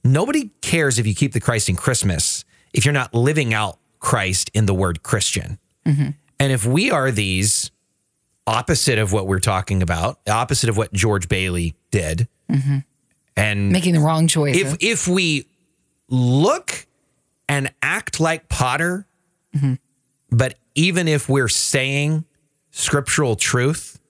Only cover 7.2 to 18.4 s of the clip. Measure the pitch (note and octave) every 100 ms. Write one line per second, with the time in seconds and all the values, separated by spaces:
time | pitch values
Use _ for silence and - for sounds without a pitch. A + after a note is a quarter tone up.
7.2 | G2 F#2 G#2+ - - _ _ _ _ _
8.2 | _ _ - A2 A#2+ D3+ - A2 G2+ G2+
9.2 | F#2+ F#2 A2 F#2+ F#2 F#2+ F2 E2 F#2+ -
10.2 | - G#2+ B2 C3+ A#2 G#2 A2 G2 A2 G2+
11.2 | F2 F#2+ F#2 F2 E2+ - _ G2+ D#2 E2
12.2 | A#2 _ - C#3 C3+ C#3 - _ _ _
13.2 | _ - G#2+ G2+ G2+ F#3 F3+ E3 D3+ D#3+
14.2 | E3 D#3+ C#3+ A#2+ C3+ D#3+ G#3+ A3+ F3+ F#3
15.2 | E3+ D3 - _ _ _ _ _ _ B2+
16.2 | B2 C3+ F#3 F4 - - - _ _ _
17.2 | _ _ - C#3+ C3+ _ C3+ G3 - -
18.2 | D#3+ E3